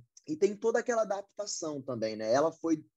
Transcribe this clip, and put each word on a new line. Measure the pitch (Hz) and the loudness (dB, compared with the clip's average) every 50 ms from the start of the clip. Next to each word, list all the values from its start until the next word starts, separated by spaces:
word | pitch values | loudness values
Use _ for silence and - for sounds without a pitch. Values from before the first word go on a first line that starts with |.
| - _ _ - - 143 | -10 _ _ -16 -10 -8
E | 156 | -2
tem | 151 196 202 208 | 0 0 0 0
toda | 202 226 226 226 240 | 0 0 0 0 0
aquela | 226 247 240 226 | 0 0 0 0
adaptação | 214 196 196 196 202 _ _ - 208 202 - - 170 156 147 135 | 0 0 -2 -4 -6 _ _ -10 -8 -8 -8 -6 -6 -6 -6 -6
também, | 123 135 123 110 110 110 107 | -6 -6 -4 -2 -2 -4 -4
né? | 107 110 110 | -2 0 2
Ela | 120 139 156 165 | 4 4 4 2
foi | 160 - - 165 165 151 - - _ | 0 -2 0 0 0 0 -2 -8 _